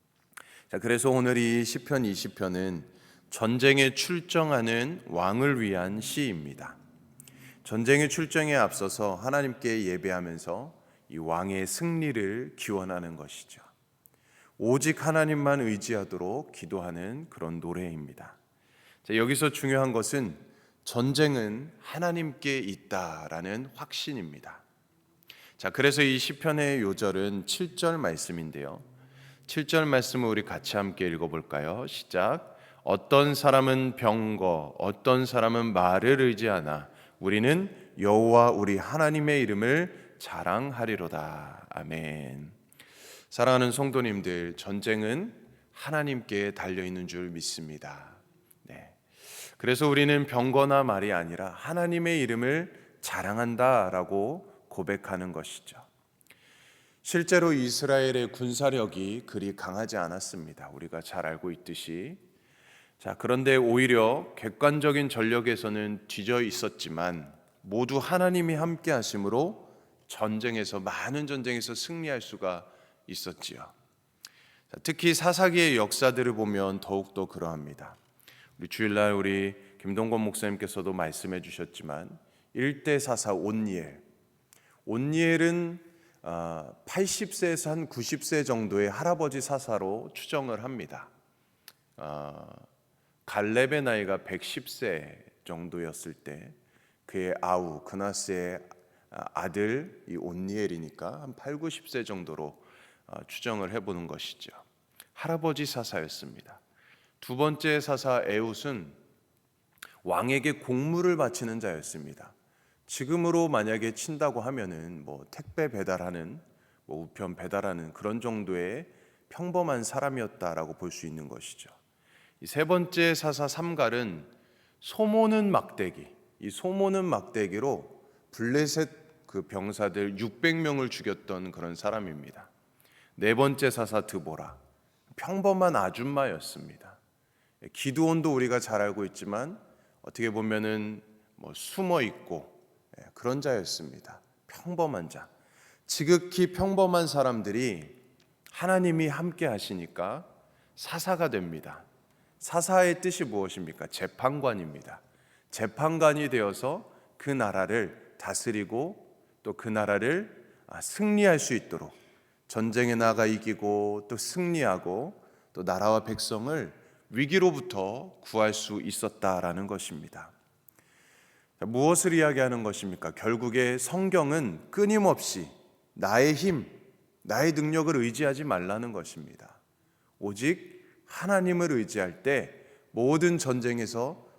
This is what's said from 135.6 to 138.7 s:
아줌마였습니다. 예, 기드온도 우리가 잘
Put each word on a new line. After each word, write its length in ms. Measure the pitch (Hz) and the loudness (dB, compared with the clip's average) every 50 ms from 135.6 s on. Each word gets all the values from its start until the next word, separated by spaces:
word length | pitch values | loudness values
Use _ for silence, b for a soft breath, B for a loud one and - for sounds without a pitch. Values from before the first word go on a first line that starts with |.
| 185 180 156 | 6 4 4
아줌마였습니다. 1200 | 110 95 92 - - 123 139 143 139 139 117 87 78 - - - 76 73 76 76 - - - - _ _ _ _ _ _ _ _ _ _ _ _ _ - | 4 2 2 0 -2 -4 -2 0 0 0 0 -2 -4 -8 -12 -14 -14 -14 -16 -18 -20 -20 -20 -20 _ _ _ _ _ _ _ _ _ _ _ _ _ -20
예, 60 | - - | -16 -10
기드온도 600 | - - 139 127 147 160 160 165 165 151 160 143 | -6 -4 -2 2 4 4 4 4 4 4 2 2
우리가 260 | 127 123 120 123 123 | 2 2 2 2 0
잘 220 | 120 - | 0 0